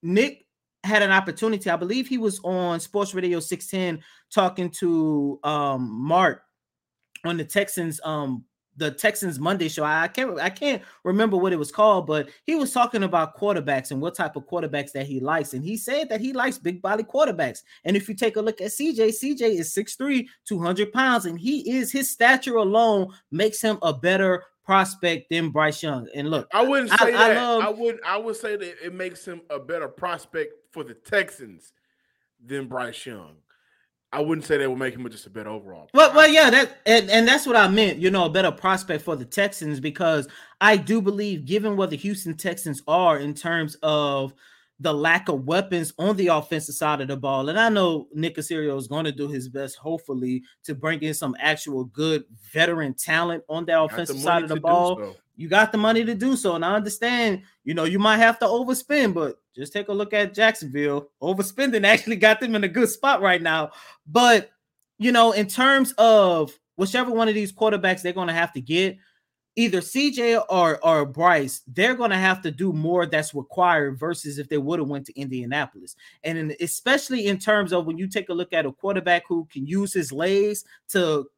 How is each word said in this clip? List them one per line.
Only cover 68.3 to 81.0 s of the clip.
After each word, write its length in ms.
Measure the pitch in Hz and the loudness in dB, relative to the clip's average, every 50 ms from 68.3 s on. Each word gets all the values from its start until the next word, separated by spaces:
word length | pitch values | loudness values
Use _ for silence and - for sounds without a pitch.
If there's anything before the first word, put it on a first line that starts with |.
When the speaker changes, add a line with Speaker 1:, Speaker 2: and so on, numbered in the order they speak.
| 165 | 0
Speaker 1:
have 180 | 165 170 165 - | 0 -2 -2 -4
to 80 | 135 | -10
get, 360 | 127 117 156 175 190 190 185 - _ _ _ _ _ _ _ _ _ _ _ - | -8 -2 0 0 0 0 -2 -6 _ _ _ _ _ _ _ _ _ _ _ 0
either 220 | 233 226 180 185 | 0 2 2 0
C 320 | 175 - - 262 285 294 | -4 -2 -2 0 0 0
J 260 | 269 254 240 233 233 226 | 0 0 0 2 2 2
or, 480 | - - 180 185 175 165 156 - - | 0 0 2 2 4 2 2 2 2
or 200 | 165 165 156 143 | 2 4 4 2
Bryce, 560 | 139 131 143 170 180 175 160 139 131 - - _ - | -2 -4 2 2 4 4 4 0 -2 -8 -12 _ -12
they're 280 | 123 147 190 240 254 | -2 0 2 2 2
gonna 220 | 247 240 226 202 185 | 0 0 0 0 2
have 240 | 190 190 190 190 | 2 2 0 0
to 100 | - 170 | -2 -8
do 220 | 147 123 185 196 170 | -6 -2 -2 -2 -2
more 320 | 156 156 160 175 180 170 | -2 -2 0 0 0 0
that's 280 | 165 151 156 151 151 - | 0 -2 -4 -4 -4 -8
required 640 | 143 135 _ - - 180 175 175 156 147 139 135 131 | -10 -10 _ -2 2 2 4 4 2 2 -2 -4 -6
versus 400 | 147 160 175 - - 151 143 139 | -6 -6 -6 -6 -8 -12 -10 -10
if 100 | 147 135 | -8 -4
they 80 | 156 147 | -4 -4
would've 300 | 135 143 165 175 151 135 | -2 -2 -2 -2 -2 -4
went 180 | 143 139 135 | -6 -8 -10
to 140 | - - - | -12 -12 -12
Indianapolis. 760 | 139 135 127 127 123 120 131 147 143 - _ 101 90 87 - _ - - _ _ - | -10 -8 -8 -8 -6 -4 -4 -4 -4 -6 _ -20 -20 -20 -20 _ -20 -20 _ _ -8
And 140 | 151 165 165 | -6 -6 -4
in, 180 | 160 151 147 - | -6 -6 -6 -6
especially 640 | 170 170 - - - 247 269 277 277 - 254 247 208 202 | -6 -6 -6 -6 -2 0 0 0 0 -2 -4 -2 0 -2
in 120 | 202 185 | -2 -2
terms 320 | - - 214 208 202 175 180 | 0 2 2 2 2 0 0
of 120 | 180 165 | -2 -2
when 120 | 160 165 165 | -2 -6 -6
you 100 | 190 190 | -6 -6
take 220 | 190 214 185 - | -6 -6 -6 -4
a 40 | 180 | -6
look 200 | 170 180 175 - | -6 -6 -2 -2
at 120 | 165 156 | -2 -2
a 60 | 139 | -2
quarterback 520 | 131 _ - 196 196 190 170 180 175 170 170 - | -6 _ -6 -4 -4 -2 0 2 0 0 0 -2
who 200 | 175 170 160 156 | -4 -4 -4 -6
can 140 | - 139 135 | -10 -10 -8
use 280 | 143 165 196 202 196 - | -4 -2 -2 -2 -2 -2
his 180 | 190 160 127 | -4 -4 -4
legs 540 | 135 139 165 180 196 202 202 208 208 202 - _ - - _ _ | -4 -4 -2 0 2 2 2 0 -2 -6 -10 _ -20 -20 _ _
to 380 | - 196 | -2 0